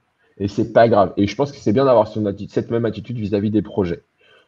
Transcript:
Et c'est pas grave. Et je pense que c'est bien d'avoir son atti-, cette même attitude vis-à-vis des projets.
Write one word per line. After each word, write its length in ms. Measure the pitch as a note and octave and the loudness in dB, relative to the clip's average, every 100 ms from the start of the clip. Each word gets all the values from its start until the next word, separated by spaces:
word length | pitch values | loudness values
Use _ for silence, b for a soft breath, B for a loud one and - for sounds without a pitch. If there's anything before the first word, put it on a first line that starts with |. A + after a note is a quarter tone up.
| _ _ _ - | _ _ _ -8
Et 100 | G2 | -6
c'est 240 | - A2 | -2 0
pas 160 | A#2 A#2 | 4 6
grave. 240 | G#2+ F#2 - | 6 2 2
Et 80 | G2+ | -2
je 100 | - | 0
pense 160 | C#3+ | -4
que 60 | - | -2
c'est 160 | A2+ | -2
bien 120 | G#2+ B2+ | 2 4
d'avoir 220 | A#2 G#2+ | 4 2
son 200 | A2 G#2 | -2 -4
atti-, 220 | F#2+ G2 | -6 -6
cette 200 | B2 A#2 | -6 -4
même 160 | A#2 A#2 | -2 -2
attitude 320 | G2+ - A#2+ | -6 -10 -8
vis-à-vis 320 | G2+ G2+ G#2+ | -4 -2 0
des 140 | G#2+ | 0
projets. 400 | G2+ - F2+ E2+ _ _ b b | -2 -2 -2 -4 _ _ b b